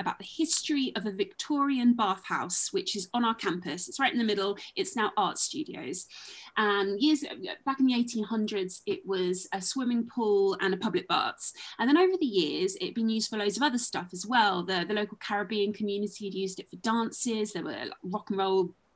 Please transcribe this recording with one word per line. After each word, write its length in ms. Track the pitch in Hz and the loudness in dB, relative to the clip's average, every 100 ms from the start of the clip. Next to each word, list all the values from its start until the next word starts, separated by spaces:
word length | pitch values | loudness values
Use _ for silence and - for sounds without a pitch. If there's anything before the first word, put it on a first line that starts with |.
about 180 | 185 - | -2 -6
the 60 | |
history 720 | - - 320 - - 294 254 - | -6 -2 0 0 0 0 0 -2
of 80 | |
a 80 | 208 | -4
Victorian 800 | 190 - - - 294 277 262 240 | -2 -4 -4 -2 0 2 4 6
bathhouse, 800 | 233 202 190 - 156 170 - - | 6 4 0 -2 -4 0 0 0
which 240 | 190 - 208 | -2 -2 -4
is 140 | 180 | -2
on 140 | 240 233 | 0 2
our 80 | |
campus. 520 | 226 202 175 175 180 - | 2 -2 -2 -4 -6 -6
It's 140 | - | 0
right 120 | 262 | 0
in 60 | 240 | 2
the 60 | |
middle. 320 | 220 196 196 202 - | 0 0 0 -4 -6
It's 220 | - 190 233 | -4 -2 0
now 160 | 214 214 | 0 2
art 180 | 180 - | 0 0
studios. 720 | - - - - - 185 - - - - - - | -2 -4 -8 -8 -8 -8 -8 -14 -18 -18 -6 0
And 420 | 214 202 196 202 | 2 2 2 2
years, 260 | 294 302 - - 190 - 269 | 4 4 0 -8 -8 -6 -4
back 120 | 269 | 2
in 80 | 262 | 4
the 80 | |
eighteen 300 | 240 240 226 | 4 2 -2
hundreds, 560 | 208 226 214 208 185 - - | -2 0 0 0 -2 -4 -4
it 200 | 196 180 | -4 -2
was 400 | 190 180 185 - | 0 0 0 -2
a 80 | 196 | -4
swimming 480 | 185 269 247 240 226 | -2 -2 0 0 0
pool 480 | 247 220 202 196 190 | 0 4 4 4 2
and 100 | 190 | 0
a 60 | 190 | 0
public 300 | 220 175 - | 0 -2 0
baths. 440 | 165 - - - - - - | 0 0 -2 -6 -8 -10 -2
And 80 | 233 | 4
then 120 | 311 | 6
over 180 | 370 370 | 6 4
the 60 | |
years, 500 | 285 196 151 151 185 - | 2 2 2 2 0 -2
it'd 140 | 180 | -4
been 160 | 233 226 | 0 0
used 180 | 220 214 | 0 -2
for 80 | 214 | -2
loads 220 | 202 208 | 0 2
of 40 | |
other 140 | 294 240 | 0 0
stuff 320 | - 143 180 | -2 -4 -6
as 100 | 180 | -8
well. 380 | 202 247 208 180 | 0 4 4 2
The, 240 | 180 185 175 | 0 0 0
the 60 | |
local 240 | 214 208 - | -2 -2 -6
Caribbean 560 | - 208 202 214 202 | -4 -2 0 0 0
community 480 | 208 208 202 208 - | 0 -2 -2 -4 -4
had 120 | 202 | -6
used 260 | 190 190 185 | -4 -4 -6
it 100 | - | -12
for 60 | 180 | -6
dances. 760 | 226 226 226 - 240 220 214 | 0 0 0 -2 -2 0 -2
There 120 | 170 | -4
were, 80 | 160 | -6
like, 220 | 104 110 - | -6 -8 -10
rock 260 | 185 202 - | -8 -6 -4
and 80 | 196 | 0
roll, 340 | 190 190 180 - _ | 2 2 2 -4 _